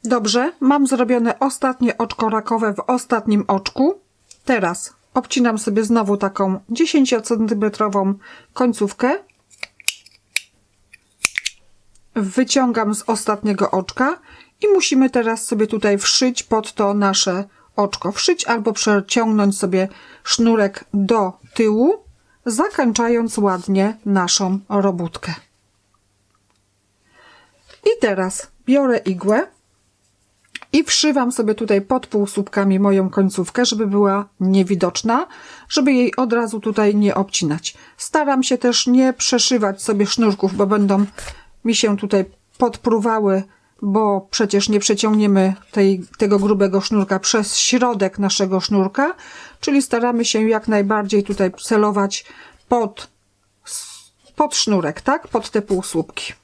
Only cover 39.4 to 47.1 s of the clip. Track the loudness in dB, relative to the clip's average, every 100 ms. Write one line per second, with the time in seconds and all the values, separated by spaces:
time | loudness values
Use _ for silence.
39.4 | 2 0 0 -4 -4 0 0 2 0 2
40.4 | -2 0 0 2 2 2 0 -4 -16 -18
41.4 | -20 -8 -2 0 0 0 0 0 0 _
42.4 | _ _ -2 0 0 0 0 0 2 0
43.4 | -2 _ _ _ -2 0 2 0 -4 -2
44.4 | 0 0 0 0 0 0 2 2 4 4
45.4 | 2 -2 _ 2 2 2 -4 -4 2 2
46.4 | 2 2 2 0 0 0 0